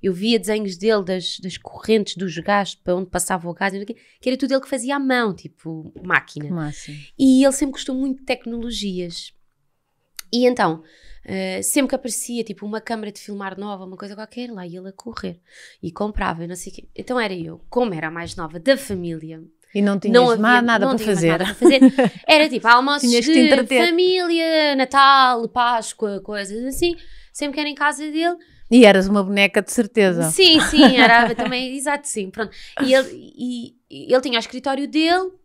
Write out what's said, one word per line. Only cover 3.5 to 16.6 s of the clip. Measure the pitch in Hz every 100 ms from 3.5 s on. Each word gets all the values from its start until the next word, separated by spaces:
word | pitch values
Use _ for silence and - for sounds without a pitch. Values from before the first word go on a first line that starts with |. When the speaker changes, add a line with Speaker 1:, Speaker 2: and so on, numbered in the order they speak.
Speaker 1:
gás, | 175 196
não | 196
sei |
o | 202
quê, | 226 _ _
que | -
era | 262
tudo | 269
ele | 269
que | 262
fazia | 269 240 277
à |
mão, | 269 254 226 175
tipo, | - _ 160 160 156 -
máquina. | 180 160 - - 147
Speaker 2:
Que |
máximo. | 170 151 147 - 147 143 -
Speaker 1:
E | 269 262
ele | 277
sempre | 269 285
gostou | 269 -
muito | 262 269 262
de | -
tecnologias. | 247 233 233 233 214 202 180 175 170 - _ _ _ _ _ _ _ _ - -
E | 233 247
então, | 247 190 165 - _ - - -
ah, | 190 190 190
sempre | 196 302 254
que | 262
aparecia, | 254 202 - 240
tipo, | 226 190 208
uma | 214
câmara | 214 226 214
de | 208
filmar | - 202 190 190
nova, | 208 196
uma | 185 185
coisa | 202 202
qualquer, | 214 - 247
lá | 214 180
ia | 175
ele | 190
a |
correr | 190 - 226 190 175 _ - - _
e | 175
comprava, | 170 208 208 190 165 170
não |
sei | 180